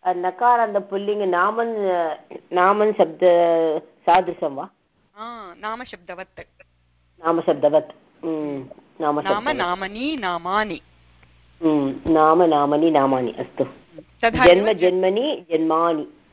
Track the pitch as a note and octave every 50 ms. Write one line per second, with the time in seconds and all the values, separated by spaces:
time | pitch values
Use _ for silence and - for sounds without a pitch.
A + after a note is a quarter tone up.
0 | - F#3 F3+ F3 F3 F3+ F3+ - B3 A#3+ B3 A#3 A#3 G#3+ G3+ G3+ G3 G3+ G3 G3
1 | G3+ G3+ G#3 G#3 G3+ F#3 F3 F3 F3+ G3+ A3 A3+ A#3 A#3 A3+ G#3+ G3+ F#3+ F3+ F3
2 | E3+ D#3+ D3+ - - - - - - _ F3 F3+ F3+ F#3+ G3+ G#3 G#3+ G#3+ G#3 G#3
3 | F3 D#3+ D#3+ - F#3 F3+ F3 E3+ E3+ E3+ E3 E3 E3 D#3+ D3+ D#3+ - - _ _
4 | _ - E3+ F#3 F#3 E3+ E3+ - F3 D3+ C#3 C3+ D#3+ G3+ _ _ _ _ _ _
5 | _ _ _ G#3 A3 A#3 A#3+ A3+ G#3 F#3 E3+ - G3 G#3+ A3 A#3 B3+ B3 - F3+
6 | F3 E3+ F3+ F3 F#3+ - _ - E3+ - _ _ _ _ _ _ _ _ _ _
7 | _ _ _ _ - D#3+ E3+ E3 - - D#3 C#3+ C3+ D3 D3 D#3 D3+ - - _
8 | _ _ _ _ - E3 D#3+ D#3 D3+ D3 C#3+ C3+ C3 C3 - - - _ _ -
9 | - D3 D3 D3 - F#3+ G3 G#3 A3+ C#4+ D4+ B3 F#3 F3 F3+ F#3 G3 F#3+ G3+ A3
10 | B3+ D4 D#4+ C#4 G#3 F#3 F3 E3+ E3+ F3 F#3+ G#3 G#3+ G#3+ E3+ - - _ _ _
11 | _ _ _ _ _ _ _ _ _ _ _ - - D#3+ D#3 D3 C#3 C3+ C3+ -
12 | - D#3 E3 D#3+ D#3 D#3 D#3+ E3+ F3+ E3+ D#3 D3 C#3+ C#3+ D3 D3 D#3+ E3 D#3 D3
13 | C3+ C3+ C3+ B2+ B2+ A#2 - - B2+ - - - C3+ C3 - - - _ - D#3
14 | - _ _ _ - A#3 G#3+ D#3+ F#3 F3+ F3 F#3 G3+ A3 A3 F3 E3+ F#3 F3+ F#3
15 | F#3 F#3 G3 G#3+ B3+ D4+ C#4 - F3 E3 E3+ D#3+ D#3+ D#3+ D#3+ D#3+ E3 E3+ E3 D3+
16 | D3 - - _ _ _